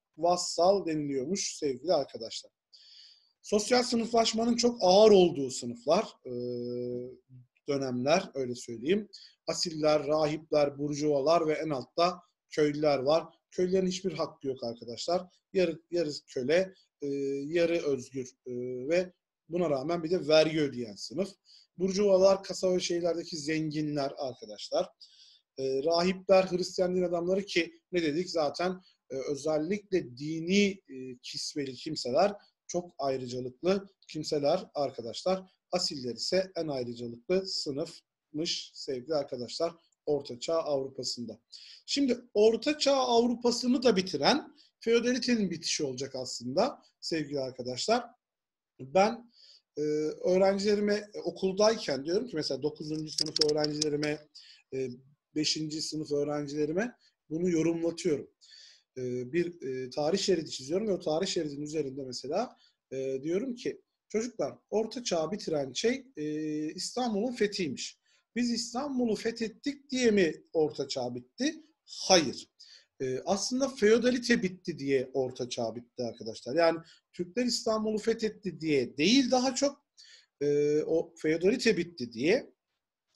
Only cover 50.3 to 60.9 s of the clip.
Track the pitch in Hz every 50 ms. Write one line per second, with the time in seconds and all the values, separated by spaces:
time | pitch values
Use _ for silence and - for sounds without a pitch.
50.3 | 180 190 190 190 196 196 196 214 208 208 208 202 202 208 208 - - - - 175
51.3 | - - 190 190 185 190 208 220 226 220 - - 139 135 139 160 180 220 247 -
52.3 | - 156 143 - 139 127 143 147 151 - 160 151 156 156 156 156 147 - 151 151
53.3 | 147 - 151 151 151 151 151 151 147 151 151 151 147 147 151 151 151 151 - _
54.3 | _ - - - - _ _ _ 131 131 131 127 123 135 - _ _ _ _ _
55.3 | _ 151 151 - - 156 156 151 151 156 151 - 151 156 151 147 147 143 143 151
56.3 | 147 147 147 139 143 151 151 147 160 185 233 247 - _ _ _ _ _ _ _
57.3 | 151 165 180 185 170 160 156 165 165 165 165 170 165 - - 175 147 - - -
58.3 | _ _ - - - - - - - _ _ _ _ 131 127 123 123 123 123 123
59.3 | 147 175 165 175 175 - - 139 131 131 131 127 - 151 147 156 185 190 - 196
60.3 | 185 160 151 - - - 131 135 165 196 226 214